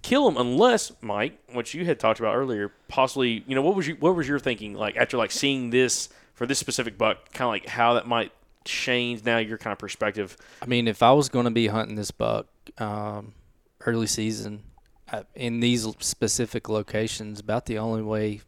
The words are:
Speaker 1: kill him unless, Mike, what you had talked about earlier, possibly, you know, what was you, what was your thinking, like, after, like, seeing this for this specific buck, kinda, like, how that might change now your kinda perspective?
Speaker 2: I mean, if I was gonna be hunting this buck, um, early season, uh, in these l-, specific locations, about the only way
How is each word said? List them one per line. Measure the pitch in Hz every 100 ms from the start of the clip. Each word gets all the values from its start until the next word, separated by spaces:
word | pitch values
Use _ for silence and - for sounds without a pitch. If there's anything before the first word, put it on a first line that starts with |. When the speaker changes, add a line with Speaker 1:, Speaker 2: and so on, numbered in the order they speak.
Speaker 1:
kill | - 262 262
him | 131
unless, | 123 127 247 226 - -
Mike, | 113 104 127 - _
what | 123 117
you | 156
had | 175 147
talked | 113 110
about | 110 113
earlier, | 135 107 101 _ -
possibly, | - 131 135 123 113 -
you | 135
know, |
what | 151
was | 196 147
you, | 160
what | 165
was | 180 139
your | 143
thinking, | 135 113 107
like, | 101 104 113
after, | 120 127
like, | 107
seeing | - 139 135 120
this | 123 127 - - - _
for | _ 123
this | 135
specific | - - 117 -
buck, | 110 - _
kinda, | - 127
like, | 101 -
how | 117 117
that | 120 120
might | 117 104 _ _ _
change | - - - 123 120 117
now | 117 117
your | 110 110
kinda | 110
perspective? | 98 101 - 107 104 95 - - -
Speaker 2:
I | 120
mean, | 123 117
if | 104
I | 120
was | 143 135
gonna | 123 120
be | 113 110
hunting | 107 110 107
this | 98
buck, | - 113 110 - _ - -
um, | 110 104 104 104 107 - _ _ _ _
early | - 113 107
season, | - 110 107 104 107 - - _ _ -
uh, | 110 -
in | - 120 117
these | 120 120
l-, | 110 -
specific | - - 113 - 117 113 -
locations, | 107 101 110 110 - 107 104
about | 104 110 -
the | 110
only | 113 110
way | 107 107 107 104